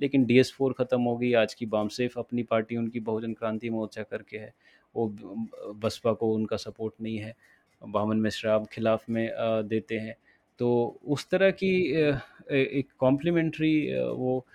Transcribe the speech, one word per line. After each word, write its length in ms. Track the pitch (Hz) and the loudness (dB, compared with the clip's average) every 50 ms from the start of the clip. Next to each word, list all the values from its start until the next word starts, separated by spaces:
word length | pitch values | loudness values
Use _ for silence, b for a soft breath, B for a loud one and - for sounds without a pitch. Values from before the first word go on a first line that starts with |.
लेकिन 240 | 143 139 143 135 123 | -2 2 4 4 6
डीएस 280 | 113 120 127 127 - - | 8 8 6 6 6 2
फ़ोर 200 | - 135 131 123 | 0 0 0 0
ख़त्म 280 | - 127 - 127 123 | 0 -2 0 0 0
हो 160 | 123 120 120 | 2 0 0
गई, 160 | 117 123 123 120 | 0 2 4 4
आज 200 | 113 107 107 - | 4 4 2 0
की 120 | - 120 | -6 -4
बामसेफ 520 | 107 107 107 104 104 - - 123 120 - | -2 0 0 0 0 -2 -2 -4 -2 -4
अपनी 260 | 120 113 - 123 120 113 | -6 -6 -4 -4 -4 0
पार्टी, 340 | - 113 113 110 113 117 | 2 2 0 2 0 -2
उनकी 220 | 117 117 113 120 120 | -4 -4 -4 -4 -4
बहुजन 340 | 107 113 110 110 117 113 110 | -4 -4 -4 -2 -4 -6 -6
क्रांति 360 | - 113 110 110 107 120 117 | -4 -4 -4 -4 -4 -4 -4
मोर्चा 340 | 113 110 110 104 - 107 104 | -4 -4 -4 -6 -8 -10 -10
करके 340 | - 113 110 - - 110 | -8 -10 -10 -10 -10 -12
है, 160 | 110 107 - - b b b b b b b - | -12 -12 -14 -18 b b b b b b b -4
वो 120 | 117 117 | -2 -2
ब-, 400 | 107 101 - 101 90 101 113 113 107 - - - 104 110 104 113 | -2 -4 -8 -14 -12 -8 -8 -8 -8 -10 -12 -12 -12 -8 -4 -4
बसपा 300 | 107 - - - 117 110 | -4 -4 -2 0 0 0
को 200 | - 117 110 110 | 0 0 0 2
उनका 240 | 110 110 101 110 | 0 0 -2 -4
सपोर्ट 360 | 104 - 110 - - 110 107 - - | -4 -6 -8 -10 -8 -8 -8 -8 -8
नहीं 160 | 113 113 110 | -8 -6 -6
है, 180 | 104 107 113 - b b b b b b b b b - | -6 -8 -10 -14 b b b b b b b b b -8
बामन 300 | 110 101 101 107 107 110 | -4 -2 0 0 2 2
मिश्रा 480 | 110 110 107 - - 113 110 110 107 107 - | 2 0 0 -2 -2 0 2 2 2 0 -2
खिलाफ 380 | - 113 113 113 110 110 - - | -6 -2 0 2 2 0 0 -4
में, 200 | 113 113 113 113 | -4 -2 -2 -4
अ, 320 | - 117 117 113 110 110 | -4 -2 -2 0 0 0
देते 360 | 107 104 113 110 104 - 113 | 0 0 -2 -2 -2 -4 -6
हैं। 180 | 110 110 110 - - b b b b b b _ - | -6 -6 -8 -12 -16 b b b b b b _ -2
तो 400 | 120 120 120 120 120 113 - - - | 2 2 4 2 2 0 -4 -6 -4
उस 220 | - 143 139 - - | -4 -2 -2 -2 0
तरह 220 | 185 185 196 190 | 2 4 4 4
की, 500 | 185 - 190 190 185 185 175 131 151 160 | 2 2 0 2 2 2 2 2 2 2
अ, 160 | 151 147 139 127 B B B B B - | 2 2 0 -2 B B B B B -2
ए-, 180 | 147 135 135 - - | 0 2 2 2 0
एक 140 | 143 131 - _ | -2 -4 -4 _
कॉम्प्लीमेंट्री, 920 | - 131 131 139 143 151 170 175 165 160 160 - - 156 156 156 151 143 127 | 2 2 4 4 4 2 2 2 2 0 0 0 0 0 2 2 2 0 0
अ, 140 | 131 127 123 | -2 -2 -2
वो 400 | 120 120 123 127 127 131 127 - b | -2 -2 -2 -2 -2 -2 -2 -4 b